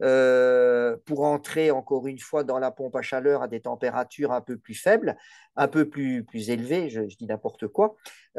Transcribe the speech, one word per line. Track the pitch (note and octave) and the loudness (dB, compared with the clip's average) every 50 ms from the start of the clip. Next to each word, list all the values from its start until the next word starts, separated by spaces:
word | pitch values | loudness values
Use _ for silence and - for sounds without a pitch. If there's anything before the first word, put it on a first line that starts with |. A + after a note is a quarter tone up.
euh, | - C3 C3 C3 C3 B2+ B2+ B2+ B2+ B2+ B2+ B2 B2 B2 B2 A#2+ A#2+ A#2+ A#2 A#2 - | 2 4 4 6 6 6 6 6 6 4 6 6 4 4 4 2 0 0 -2 -4 -6
pour | - D3+ C#3 D3 | -6 -4 0 0
entrer | D3 D3 C#3+ - - - D#3+ D#3+ D#3 | 0 0 -2 -4 -4 -2 0 2 2
encore | C#3+ C3 A#2 - C#3+ B2+ A#2+ | 2 0 0 -2 -2 -2 -2
une | C#3 C3+ | -6 -10
fois | B2 - - - D3+ C#3+ | -12 -10 -6 -4 -4 -2
dans | B2+ C3 | -2 -2
la | C3 C3 B2+ | -2 -2 -4
pompe | A#2 - C3+ B2+ A#2 | -4 -6 -8 -6 -6
à | C3 A#2 | -6 -6
chaleur | - C#3 C3 B2+ C#3+ C#3+ C3 B2+ | -4 -4 0 2 2 2 2 0
à | |
des | A2+ A#2 A2+ | -4 -8 -8
températures | - B2 A#2+ A2+ - B2 A#2 B2+ B2 - - - C#3+ B2+ | -8 -8 -6 -4 -4 -2 -2 -2 -4 -6 -4 -4 -2 -2
un | B2 B2 | -2 -2
peu | - - B2 | -4 -6 -12
plus | G#2+ _ - A2 | -12 _ -14 -16
faibles, | - - F#3 G#3+ - - D3+ - - - - - - _ _ _ | -2 2 4 4 4 2 -2 -4 -6 -10 -20 -20 -20 _ _ _
un | - C#3+ | -2 -2
peu | C#3 C#3+ D#3 D3+ | 2 2 2 0
plus, | D3+ - D3 C#3 C3 B2+ B2 A2+ | 0 -2 -4 -4 -4 -4 -4 -6
plus | - - A2+ G#2+ A2 | -8 -10 -8 -4 -4
élevées, | A#2+ A#2 A#2 B2+ D#3+ F3+ F3 C#3+ | -4 -4 -2 -2 -2 -2 -2 -4
je, | A2+ A2+ G#2+ | -4 -6 -6
je | G2+ - | -6 -8
dis | - A#2 | -10 -8
n'importe | G#2+ G#2+ G#2+ - A2+ - - - | -8 -6 -6 -6 -8 -8 -8 -10
quoi. | - - - G#3 G#3+ G#3+ _ - - - - _ _ _ | -4 0 2 2 2 0 _ -18 -20 -20 -20 _ _ _